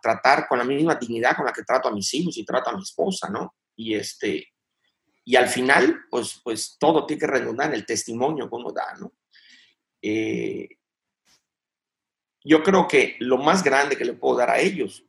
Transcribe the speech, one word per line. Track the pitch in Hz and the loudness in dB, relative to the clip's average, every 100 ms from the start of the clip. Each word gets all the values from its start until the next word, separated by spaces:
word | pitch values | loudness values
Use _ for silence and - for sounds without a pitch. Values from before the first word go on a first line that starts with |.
tratar | 113 110 127 151 - | -2 2 4 4 2
con | 123 | -2
la | 123 | 0
misma | 139 165 139 | 0 0 0
dignidad | 120 117 123 156 | -4 0 0 0
con | 135 | -2
la | |
que | 110 | -4
trato | - 131 127 | -2 0 0
a | |
mis | 104 95 | -4 -4
hijos | 135 170 117 | -2 -2 -4
y | 104 | -4
trato | 127 120 | -2 -2
a | 104 | -6
mi | |
esposa, | 95 - 190 185 90 | -8 -4 -2 -4 -6
¿no? | 110 - _ _ - | -6 -8 _ _ -10
Y, | 110 107 | -4 -4
este, | 101 - 110 76 - _ _ _ _ _ _ _ - | -6 -6 -4 -4 -8 _ _ _ _ _ _ _ 2
y | 127 | 2
al | - | 2
final, | 123 127 139 294 - - | 0 2 4 4 0 -4
pues, | 127 107 - | -6 -6 -8
pues, | 120 110 - - | -8 -8 -8 -2
todo | 147 160 151 | 2 2 0
tiene | 147 | -4
que | 151 | -2
redundar | 131 117 113 151 | -2 -2 -4 -4
en | |
el | 120 - | -4 -6
testimonio | 113 - 117 139 151 101 | -6 -6 -4 -4 -4 -8
que | 113 | -10
uno | - | -8
da, | - - - | -8 -8 -10
¿no? | - _ _ _ _ - _ _ _ _ | -16 _ _ _ _ -20 _ _ _ _
Eh, | - 110 110 117 - - - _ _ _ _ _ _ _ _ _ _ _ _ _ _ _ _ _ 139 | -4 -2 -2 -4 -6 -8 -12 _ _ _ _ _ _ _ _ _ _ _ _ _ _ _ _ _ 4
yo | 156 | 4
creo | 190 190 175 | 6 4 4
que | 139 117 - | 4 2 0
lo | 123 127 | 0 2
más | 147 190 | 4 4
grande | 156 135 143 - | 4 2 2 -2
que | 123 | -4
le | |
puedo | - 135 - | -2 0 2
dar | - | 2
a | 117 | 2
ellos, | 185 185 107 - | 0 -2 -6 -10